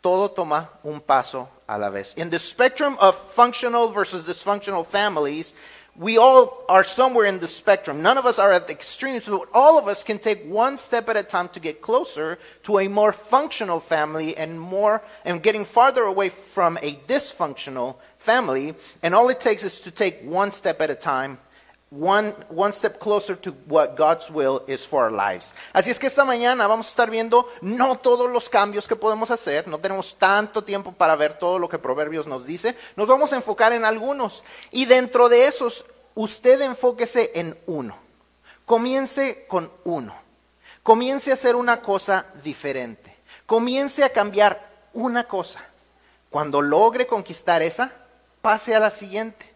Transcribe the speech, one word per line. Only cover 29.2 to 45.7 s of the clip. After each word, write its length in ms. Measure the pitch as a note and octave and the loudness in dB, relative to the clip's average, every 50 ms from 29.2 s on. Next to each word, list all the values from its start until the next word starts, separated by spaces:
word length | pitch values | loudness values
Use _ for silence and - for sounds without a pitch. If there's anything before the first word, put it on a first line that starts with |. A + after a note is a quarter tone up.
| A3 A3+ | -2 -4
hacer, 380 | A#3+ A3+ - - C#3+ D3 - F#3+ | -4 -6 -4 -4 -4 -4 -4 -6
no 100 | D#3 D#3 | -10 -6
tenemos 380 | E3 G3 G3 F#3+ F#3 - - | -6 -6 -6 -6 -8 -10 -4
tanto 480 | _ - F#3+ G3 G#3 G#3 G#3 - A3 G3+ | _ 2 4 4 2 0 -2 -6 -8 -6
tiempo 280 | - G3 G3 G3 F3+ - | -6 -8 -8 -8 -10 -2
para 220 | _ F3+ D#3+ D#3 | _ 4 4 4
ver 220 | D3+ D3+ D3+ D3 - | 4 2 -2 -2 -2
todo 200 | - F3 F3+ F#3 | -2 -2 -2 -2
lo 100 | E3+ E3+ | -2 -4
que 100 | - D#3+ | -6 -8
Proverbios 480 | - B2+ B2+ C#3+ D3+ D3+ D#3+ D#3+ D3+ | -4 -4 -4 -4 -4 -6 -6 -8 -8
nos 200 | D3+ C3+ C3 B2 | -8 -10 -12 -10
dice, 300 | C3 D#3+ F3 - A3+ B3 A#3+ - - _ | -10 -12 -6 -6 -6 -6 -6 -14 -20 _
nos 100 | - G#3 | -6 4
vamos 260 | G#3+ B3+ C4+ D4 C#4 C#4 | 4 4 4 4 0 0
a 40 | |
enfocar 360 | B3+ - G#3+ A3 - A3 A3+ A#3+ | -4 -4 -4 0 4 4 4 4
en 120 | A#3 A3+ | 4 0
algunos, 600 | G#3+ A3 A3+ G#3+ C4 C#4+ C#4 B3+ G#3 - - - - - - - - | 0 0 0 -4 -6 -4 -4 -6 -8 -8 -12 -20 -20 -20 -20 -20 -8
y 160 | - B3 C4 | -4 -4 4
dentro 420 | A#3 B3+ B3+ B3+ B3 B3 A#3+ A#3+ A#3+ | 6 6 6 6 2 4 4 6 6
de 180 | A#3+ A#3+ B3+ | 8 6 6
esos, 380 | C#4+ C#4+ - C4+ A#3+ - - - - - _ _ _ _ | 4 2 0 -4 -6 -6 -8 -18 -20 -20 _ _ _ _
usted 460 | - A3 G#3+ - - - B3 B3+ C4+ C4 | -6 -6 -6 -6 -2 4 4 4 4 4
enfóquese 720 | C4 B3 B3+ - B3 A#3+ A#3+ A#3+ A3 - B3 A3+ - - | -4 -4 -2 -2 -2 0 0 -6 -2 0 -2 -2 0 -2
en 240 | E3 E3+ E3 - - _ | -6 -8 -8 -10 -14 _
uno, 300 | - E3+ D3+ B2+ A2 G2 - _ _ _ _ _ _ _ _ _ _ - _ _ | -8 -8 -8 -8 -10 -12 -16 _ _ _ _ _ _ _ _ _ _ -20 _ _
comience 800 | - A#3 A3+ A#3 B3 C4 C4+ C4+ - - C#4 C4+ C4 - - - | 0 0 0 0 0 -2 -2 -4 -4 -4 -4 -4 -4 -4 -8 -12
con 240 | - F#3+ F#3 E3 E3 - _ _ | -6 -4 -4 -4 -6 -16 _ _
uno, 300 | F3 E3+ D3+ B2 G#2 - - - _ _ _ _ _ _ _ _ - - _ _ | -6 -6 -6 -8 -10 -16 -20 -20 _ _ _ _ _ _ _ _ -20 -20 _ _
comience 480 | - A3+ A3+ B3 B3+ C4+ C#4 C4 C#4+ | 4 4 4 4 -2 -4 -4 0 -2
a 40 | C4 | -2
hacer 200 | B3+ - B3 A#3 | 0 2 0 0
una 260 | A#3+ B3 A#3+ A#3 A#3 | 2 2 0 0 -2
cosa 460 | A#3+ - G3 G3 - - G3 F#3+ F#3 - - D3+ C#3 | 0 -4 -4 -2 0 0 -2 -2 -2 -6 -18 -14 -12
diferente, 760 | D3+ C#3 - - D3 C3+ C3+ B2 A#2 A2 _ _ - - _ _ _ - - _ | -12 -12 -8 -8 -8 -6 -6 -8 -10 -14 _ _ -20 -20 _ _ _ -20 -20 _
comience 560 | - G#3+ A3+ A#3 B3 B3 C4+ C#4 C#4 - - C#4+ | 0 0 0 0 0 -2 -2 -4 -4 0 0 0
a 80 | B3+ | 2
cambiar 640 | - A3+ G3+ G#3 G3 G3 G#3 G#3 F#3 - - - _ _ _ _ _ | 2 0 -2 0 2 4 4 4 2 0 -12 -20 _ _ _ _ _
una 360 | A#3+ A3 B3+ A#3 A#3+ A#3 - | -6 -6 -4 -2 -4 -4 -4
cosa. 360 | - F#3+ E3+ - - - - - | -6 -8 -8 -8 -12 -20 -20 -20